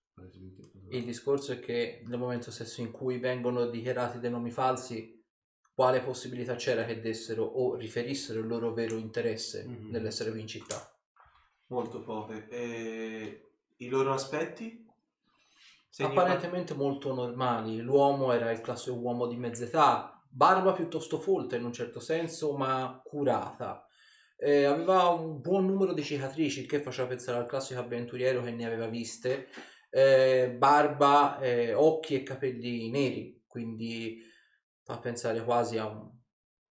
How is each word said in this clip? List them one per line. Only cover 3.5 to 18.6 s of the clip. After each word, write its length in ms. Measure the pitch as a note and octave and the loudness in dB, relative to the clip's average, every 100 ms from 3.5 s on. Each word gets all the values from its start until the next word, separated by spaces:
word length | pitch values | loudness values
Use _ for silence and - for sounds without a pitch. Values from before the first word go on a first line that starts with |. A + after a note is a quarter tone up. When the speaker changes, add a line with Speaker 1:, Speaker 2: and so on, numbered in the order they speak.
| B2 A#2 | 0 -2
Speaker 2:
dichiarati 500 | A#2 B2 B2 A#2 A#2+ | -2 -4 -2 -2 -4
dei 100 | A#2+ | -4
nomi 220 | A#2+ A#2 | -4 -4
falsi, 680 | A2+ B2+ C3 - A2+ - - _ _ _ _ _ | 0 0 0 -4 -10 -10 -18 _ _ _ _ _
quale 280 | - C3 B2+ | 2 4 4
possibilità 540 | C3 B2 B2 B2 A#2+ A#2 | 0 -6 -8 -8 -6 -4
c'era 280 | C3 A2+ | 0 0
che 160 | A2+ A2 | 0 -4
dessero 440 | A2+ A2 - A2 | -4 -4 -4 -2
o 320 | G#2 C3 B2 B2 | -2 0 0 -2
riferissero 680 | A2 A#2+ A#2+ C#3 - A2+ | -4 -4 -4 -4 -4 -4
il 60 | A2+ | -2
loro 260 | A#2 A#2 | -2 -2
vero 240 | A#2 A2+ A2+ | -2 -2 -2
interesse 680 | A2 A#2 A2+ A2 - G2+ B2 | -4 -2 -2 -2 -6 -8 -10
Speaker 1:
Mhm. 240 | A#2 G#2+ | -12 -6
Speaker 2:
nell'essere 420 | A#2 G#2+ - A2 | -4 -4 -4 -4
qui 100 | A2 | -6
in 60 | G#2+ | -8
città? 460 | - - - - _ _ _ - _ _ _ - | -10 -4 -4 -4 _ _ _ -20 _ _ _ -8
Speaker 3:
Molto 360 | B2 G#2+ - | -6 -4 -8
poche. 460 | - A2 G#2+ G#2+ G#2+ | -8 -8 -8 -12 -10
E 1040 | A#2+ A#2+ A#2 A2+ A2+ A2+ A2 G#2+ G#2+ _ _ _ - | -8 -6 -6 -8 -8 -8 -8 -10 -14 _ _ _ -16
i 100 | B2 | -4
loro 240 | C3+ C3+ | 0 2
aspetti? 800 | C3+ - D3+ E3 - A3+ - - _ _ _ _ _ _ _ - _ _ | 0 -2 -4 -4 -6 -12 -14 -20 _ _ _ _ _ _ _ -20 _ _
Segni 180 | - C#3 | -4 0
Speaker 2:
Apparentemente 640 | C#3 F3+ F3+ F3 F3+ D#3+ | 4 4 2 -2 -4 -4
molto 400 | C#3 C#3 C#3 C#3 | -2 -2 -2 -4
normali. 680 | B2+ B2 B2 B2+ A2+ A2 A2 | -4 -4 -2 0 0 -2 -4
L'uomo 500 | A#2+ C#3 C#3 C#3 C3 | 2 6 6 4 2
era 180 | A#2 A#2 | 2 2
il 120 | A2 | -2